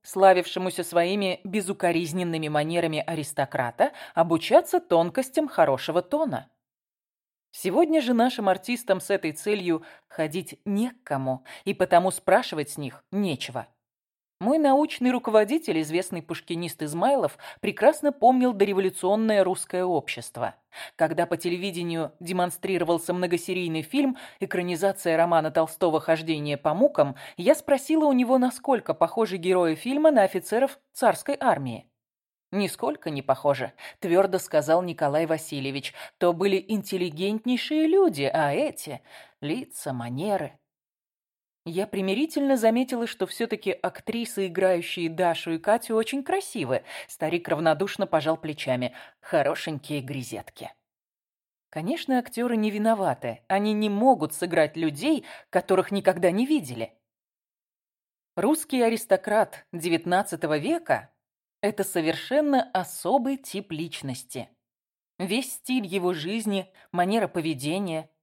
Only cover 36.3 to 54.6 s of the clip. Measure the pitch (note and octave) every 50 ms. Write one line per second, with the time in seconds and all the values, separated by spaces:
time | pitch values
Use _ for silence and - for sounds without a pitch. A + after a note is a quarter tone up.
36.3 | E3+ E3 G3 G3+ G3 F#3+ - - A3 G3+ G3 - G3 F3+ F#3 F3 D3 D#3 F#3+ G3+
37.3 | G#3+ A3 - B3 B3+ - - - D4+ D#4 D#4 D#4 F4+ G4 F#4+ D#4+ E3+ C#3 C#3 C3+
38.3 | - D#3+ D3+ C#3+ C#3+ G#3 D4+ C#4+ - - - D3+ - C#3+ _ - - - - -
39.3 | _ _ D3 D3 E3+ B3+ - - - - - D3 B2+ B2 A#2 A#2+ B2 C3+ F3+ G#3+
40.3 | G3+ F#3 D#3 B2+ - _ _ _ _ _ _ _ _ _ _ _ _ _ _ _
41.3 | _ _ _ _ _ _ - E3+ E3 F#3 G#3 G#3+ - G3+ F#3 F#3+ F#3+ A#3+ D#4 -
42.3 | - D4 C#4 C#4 C4+ A#3 A3+ A3+ A3+ B3 C4 B3+ C4 A#3 A#3 A3 - - F#3+ F3+
43.3 | - - A#3 A3 G#3+ G3+ - - - - - F#3 - - - - A3 A#3 A#3 A3+
44.3 | - G3 F#3+ F#3 E3 F#3 F#3+ F#3 F3+ E3+ E3+ - - F3+ E3+ E3 E3 F3 F#3 E3+
45.3 | E3 - - E3+ E3 E3 - G#3 G#3+ A#3+ - - A3 A3 A3 - C#4 C#4+ C4+ -
46.3 | F#4+ G4 F#4+ - - A3 C#3+ A#2+ C3 - - - - - - - - - D#3+ D#3
47.3 | E3+ F3 - - D#3+ D3 E3+ D#3+ D#3 D3 G3 G3+ - - G3 - - D#3 C#3 D#3+
48.3 | E3 - - B3+ C#3+ - - C3+ B2+ B2 B2+ A#2 - - - - _ _ - -
49.3 | - D#3 C3 C#3 - - - E3+ D#3 C#3 - - D3 D3 B2+ C3 D3 C3+ A#2+ -
50.3 | A2+ G2+ - - - - - - - _ _ _ _ _ _ _ _ _ _ _
51.3 | _ _ _ _ _ _ _ _ - D#3 D#3+ G3+ E4 E4 - - C4 B3 A#3+ -
52.3 | - A#3 A#3+ A#3+ A#3 A3 G#3+ G#3+ G3+ G#3 G#3+ A3+ A3+ G3+ F#3+ D#3+ B2 - - A#2+
53.3 | A2 - _ - F#3+ G3+ G#3 G#3+ G#3+ G#3+ G#3+ G#3 G3+ G3+ A#3 C4+ B3+ F#3 D#3 D3+
54.3 | - - F3+ F3 E3 D#3+